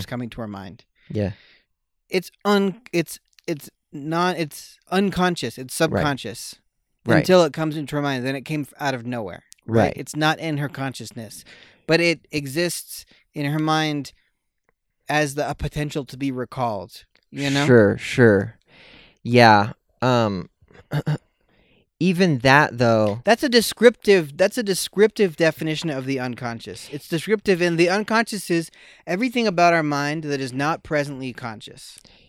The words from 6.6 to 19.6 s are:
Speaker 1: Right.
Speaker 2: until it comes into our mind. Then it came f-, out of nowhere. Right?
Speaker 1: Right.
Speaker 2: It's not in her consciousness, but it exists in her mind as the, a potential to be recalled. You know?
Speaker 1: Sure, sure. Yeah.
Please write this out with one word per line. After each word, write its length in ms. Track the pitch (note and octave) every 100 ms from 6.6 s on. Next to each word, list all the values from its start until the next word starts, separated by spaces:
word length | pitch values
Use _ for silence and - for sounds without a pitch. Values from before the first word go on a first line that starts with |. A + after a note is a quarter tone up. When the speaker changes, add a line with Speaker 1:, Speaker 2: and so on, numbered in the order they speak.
| _ _ _ _ -
Speaker 1:
Right. 120 | -
Speaker 2:
until 260 | - F#3
it 80 | D#3+
comes 220 | C#3+ D#3+ D3+
into 180 | C#3 D3
our 40 |
mind. 240 | C#3+ C3 B2+
Then 100 | C3+
it 80 | -
came 160 | D#3
f-, 120 | C3+ -
out 140 | B2
of 120 | C3 A#2
nowhere. 380 | B2 G2 E2+ _ - -
Right? 200 | A2+ G2
Speaker 1:
Right. 60 | -
Speaker 2:
It's 180 | C#3 D3+
not 240 | D#3 D#3
in 180 | D#3+ C#3+
her 100 | C#3+
consciousness, 720 | - C3+ - A2+ B2 G#2 - - - - _ -
but 120 | E3
it 280 | E3+ D#3 _
exists 760 | D3+ C#3 C#3 F3 - - - - _ _
in 120 | D#3 C#3+
her 140 | D#3
mind 540 | D#3 D#3 D#3 D3 C3+ - _ _ _ _ _ _ _ _ -
as 260 | D3 D3+ C#3
the, 140 | C3
a 40 | C#3+
potential 500 | D3+ D#3 D3 D3+ C3
to 100 | C3
be 140 | C#3
recalled. 720 | B2+ A#2+ - B2 G#2 F2+ - - _ _
You 200 | C#3 C#3
know? 160 | C#3 C#3+
Speaker 1:
Sure, 320 | A#2+ G2+ A#2+
sure. 600 | - - A#2 G2+ A2 - _ _ - - - _
Yeah. 520 | A#2+ A#2+ A#2 G#2+